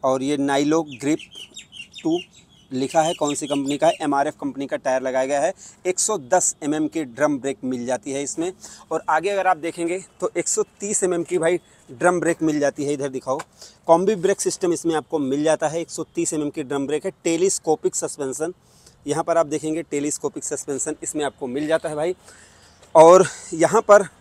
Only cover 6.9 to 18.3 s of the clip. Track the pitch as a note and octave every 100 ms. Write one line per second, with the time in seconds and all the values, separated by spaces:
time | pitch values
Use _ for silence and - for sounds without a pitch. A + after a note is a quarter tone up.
6.9 | E3 C#3 A#2 D3+ C#3+ C3 C3+ C3 B2+ A#2+
7.9 | B2+ C#3+ C3+ C#3+ - F3 F#3 - - -
8.9 | - - D#3+ F3+ G3+ F#3 E3+ E3 E3 E3+
9.9 | F3+ - _ F3+ F3 - - G#3 _ G3+
10.9 | G#3+ F#3 F3 E3 F3+ E3 F3 _ _ -
11.9 | B2 E3 F3+ D#3+ E3 D#3+ D3+ C#3+ C3+ C#3+
12.9 | D3 C#3+ C3 C3 C#3 - _ - _ -
13.9 | E3 F#3+ G#3+ F3+ G3 F#3+ - F3 D#3+ E3+
14.9 | D#3 - D#3+ C3+ C#3+ D3+ D3+ D#3 D#3+ E3
15.9 | - D#3 - E3+ D#3 D3 D#3+ C3 C#3 C#3
16.9 | D3+ F#3+ - E3+ E3 F#3+ - - D#3 F#3
17.9 | - D#3 - C#3